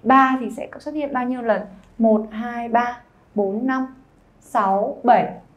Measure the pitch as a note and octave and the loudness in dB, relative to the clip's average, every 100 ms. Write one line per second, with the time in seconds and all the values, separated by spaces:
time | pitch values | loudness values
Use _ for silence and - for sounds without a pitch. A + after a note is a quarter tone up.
0 | A3 C4 C4 C4 A3+ A3+ - - - D4+ | 4 4 4 2 -4 -8 -12 -12 -8 -6
1 | C#4+ C4+ B3 B3 A#3 G3 G3 - - - | -4 -4 -4 -4 0 -2 -2 -16 -20 0
2 | A3+ G#3+ A3 - A#3+ A#3+ A#3 A#3 A#3+ A#3+ | 4 4 0 -10 -10 -8 -2 0 0 -6
3 | - _ _ - G3 G#3 C4 C4 C4 - | -16 _ _ -2 -2 -2 -2 -2 -4 -10
4 | _ _ _ _ - B3 G3 G3 A#3+ C#4+ | _ _ _ _ -6 -2 0 0 -2 -2
5 | B3 A3 E3 - _ | 4 4 4 -6 _